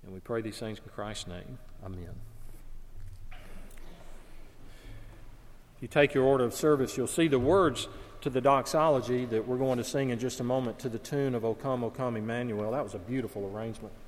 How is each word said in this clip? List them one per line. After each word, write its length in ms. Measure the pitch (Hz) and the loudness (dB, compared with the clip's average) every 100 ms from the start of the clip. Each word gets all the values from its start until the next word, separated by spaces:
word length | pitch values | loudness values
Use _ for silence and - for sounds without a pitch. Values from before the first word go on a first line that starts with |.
And 80 | 98 | -14
we 80 | 95 | -14
pray 220 | - 117 | -4 -2
these 160 | 110 - | -2 -6
things 200 | 113 104 | -8 -8
in 60 | - | -10
Christ's 380 | - 104 107 - | -8 -8 -8 -8
name. 300 | 87 - 131 - - | -10 -10 -12 -14 -12
Amen. 280 | 95 90 85 110 110 - - - - - - - - - - | -10 -10 -10 -10 -12 -12 -12 -12 -12 -12 -10 -10 -10 -10 -10
If 60 | - - - - - - - - - - - - - - - 110 110 - - - - - - - - | -10 -10 -12 -10 -12 -12 -12 -12 -12 -12 -14 -14 -14 -14 -14 -14 -12 -12 -14 -14 -16 -16 -18 -20 -14
you 80 | 120 | 0
take 240 | 151 143 | 6 6
your 120 | 135 | 8
order 200 | 131 135 | 6 6
of 80 | 120 | 4
service, 460 | - 156 147 123 - | 4 4 6 4 2
you'll 80 | 120 | 0
see 200 | - 165 | 4 6
the 120 | 135 | 6
words 500 | 127 190 170 120 - - - - | 6 6 6 2 -6 -10 -14 -6
to 80 | 147 | 0
the 140 | 127 | 4
doxology 800 | 127 139 123 160 160 139 117 123 | 6 6 4 4 6 4 4 0
that 240 | 123 110 110 | 2 0 0
we're 80 | 127 | 0
going 220 | 131 123 | 2 2
to 60 | |
sing 260 | 113 143 135 | 2 0 2
in 80 | 120 | 2
just 220 | 123 - | -2 -2
a 40 | |
moment 340 | 123 131 123 107 | 0 2 0 -2
to 100 | 131 | -4
the 80 | 110 | -6
tune 360 | - 143 139 | -4 0 0
of 100 | 120 | 2
"O 100 | 113 | 0
Come, 300 | 107 139 127 | 0 0 0
O 40 | 117 | -2
Come, 280 | - 127 117 | -2 -2 -2
Emmanuel." 540 | 107 117 123 107 107 | -2 -2 -2 -2 0
That 140 | 127 | -2
was 100 | 107 | -4
a 40 | 101 | -6
beautiful 520 | 90 131 113 107 98 | -4 -2 -2 -4 -6
arrangement. 400 | 104 113 113 107 - | -4 -6 -8 -12 -14